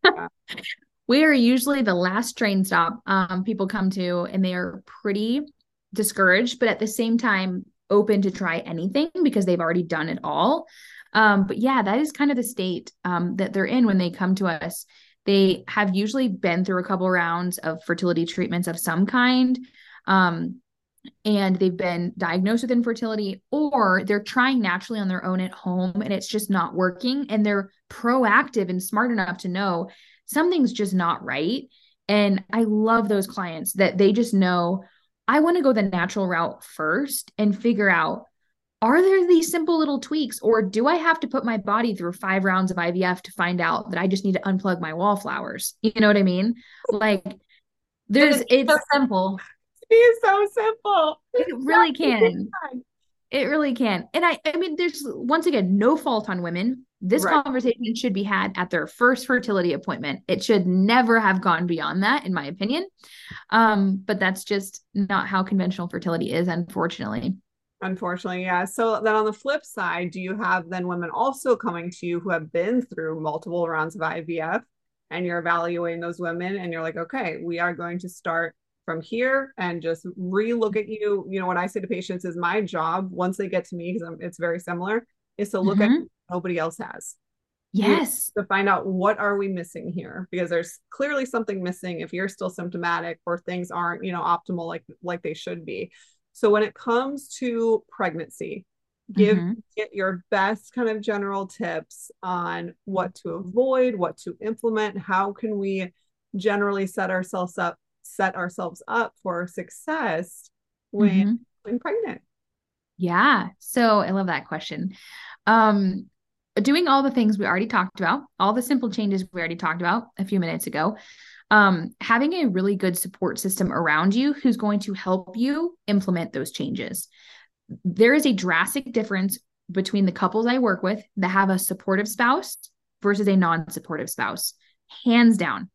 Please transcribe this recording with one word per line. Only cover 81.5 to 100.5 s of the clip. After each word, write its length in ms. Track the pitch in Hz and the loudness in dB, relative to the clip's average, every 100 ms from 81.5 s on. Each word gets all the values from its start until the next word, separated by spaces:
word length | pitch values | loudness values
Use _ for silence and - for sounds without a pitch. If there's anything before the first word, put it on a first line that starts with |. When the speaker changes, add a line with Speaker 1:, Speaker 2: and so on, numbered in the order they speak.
| 180 | -2
Speaker 1:
I 80 | 185 | -2
say 140 | 214 | -6
to 60 | 185 | -6
patients 380 | 185 185 180 | -8 -6 -8
is 100 | 180 | -8
my 280 | 170 170 202 | -4 -2 0
job, 480 | 196 175 160 180 190 | -2 -2 -2 -2 -4
once 260 | 180 180 185 | -4 -4 -2
they 120 | 196 | -4
get 180 | 185 170 | -4 -6
to 100 | 175 | -10
me, 160 | 170 | -6
'cause 160 | 180 165 | -6 -8
I'm, 80 | 160 | -10
it's 160 | 175 175 | -12 -6
very 200 | 170 170 | -4 -4
similar, 480 | 180 175 185 220 233 _ _ - | -6 -6 -2 -4 -6 _ _ -8
is 140 | 202 | -4
to 100 | 196 | 0
look 200 | 190 202 | 0 4
at 100 | 208 | 4
Speaker 2:
Mm-hmm. 100 | 285 | 2
Speaker 1:
what 80 | 339 _ _ | -2 _ _
nobody 280 | 180 180 175 | -8 -4 -4
else 200 | 160 - | -4 -6
has. 360 | - - - - _ _ _ _ _ | -14 -14 -18 -20 _ _ _ _ _
Speaker 2:
Yes. 600 | 190 202 381 285 - - - | 0 4 4 2 -4 -6 -6
Speaker 1:
To 60 | |
find 260 | 196 196 196 | -2 0 2
out 160 | 185 196 | 2 0
what 320 | 185 196 208 | 0 0 0
are 180 | 208 202 | -2 -2
we 120 | 196 | -2
missing 440 | 185 170 - 170 | -4 -8 -12 -10
here, 360 | 175 - - 185 | -10 -10 -12 -8
because 180 | 180 170 | -4 -2
there's 300 | 170 170 - _ | -2 -4 -14 _
clearly 380 | - 285 285 262 | -6 -4 -2 -2
something 360 | 240 220 196 | -4 -4 -4
missing 380 | 180 185 180 170 | -6 -6 -8 -8
if 140 | 165 | -8
you're 140 | 175 190 | -6 -6
still 220 | - 185 | -6 -8
symptomatic 720 | 180 175 175 170 170 170 165 - | -8 -10 -6 -4 -4 -4 -10 -6
or 120 | 175 | -6
things 320 | - 180 180 | -6 -8 -6
aren't, 320 | 175 170 170 | -4 -4 -4
you 100 | 190 | -6
know, 100 | 175 | -6
optimal 440 | 156 170 - 175 170 | -2 -2 -2 -8 -6
like, 180 | 170 - - | -10 -14 -14
like 200 | 175 175 | -8 -6
they 120 | 165 | -8
should 320 | 160 - 175 160 | -10 -10 -12 -10
be. 260 | - 180 _ _ _ _ | -10 -10 _ _ _ _
So 180 | - 214 | 0 4
when 120 | 208 | 4
it 120 | 208 | 2
comes 540 | - - 233 269 277 - - | -4 -2 0 0 -8 -12 -6
to 440 | 254 233 226 220 _ | -4 0 0 0 _
pregnancy, 760 | - 185 165 160 - - - - _ _ _ _ | -4 -4 -4 -12 -12 -12 -12 -14 _ _ _ _
give 240 | 190 202 202 | 2 4 4
Speaker 2:
Mm-hmm. 140 | 170 226 - - | 0 -6 -10 -10
Speaker 1:
it 140 | 214 | -8
your 320 | 202 190 180 _ | -4 -4 -4 _
best 420 | 202 196 | 0 0